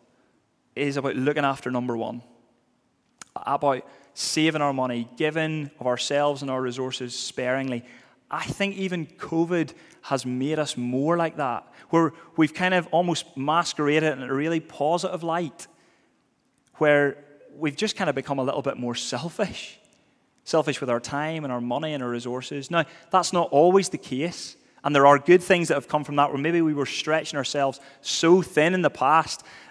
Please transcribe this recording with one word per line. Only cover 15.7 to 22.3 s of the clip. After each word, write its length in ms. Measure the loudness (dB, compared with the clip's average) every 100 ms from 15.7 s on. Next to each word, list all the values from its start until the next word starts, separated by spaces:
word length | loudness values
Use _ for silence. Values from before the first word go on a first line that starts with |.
| _ _ _ _ _ _ _ _ _ _ -2
where 400 | 2 4 2 -2 -14 -20 -20 -8
we've 200 | -6 -4
just 180 | -4
kind 160 | -2 -4
of 60 | -4
become 240 | -4 -4
a 20 |
little 200 | -4 -4
bit 160 | -4 -4
more 180 | -6 -6
selfish, 800 | -8 -8 -8 -6 -6 -8 -16 -20 _ _ _ _ _ _
selfish 380 | -2 0 0 -2
with 100 | -2
our 80 | -4
time 460 | -4 -6 -4 -6
and 80 | -6
our 80 | -6
money 320 | -4 -4 -4
and 100 | -6
our 60 | -4
resources. 600 | -6 -6